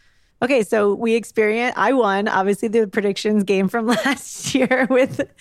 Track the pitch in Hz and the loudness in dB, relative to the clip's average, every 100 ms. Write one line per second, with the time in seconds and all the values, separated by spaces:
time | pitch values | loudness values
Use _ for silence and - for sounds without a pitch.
0 | _ _ _ - 247 269 202 220 202 196 | _ _ _ -6 0 0 2 2 2 0
1 | 233 226 214 - 214 220 247 - 208 269 | 0 -2 -2 0 0 0 -2 0 0 2
2 | 208 196 208 - 190 202 226 226 208 220 | 2 2 0 0 0 0 0 0 0 0
3 | 202 196 214 214 196 190 190 240 226 226 | -2 -2 0 0 2 0 0 -2 0 0
4 | 269 277 - - - 262 254 254 240 254 | 0 -4 -8 -12 -4 0 0 0 2 2
5 | 269 - 277 - | 0 -2 -10 -10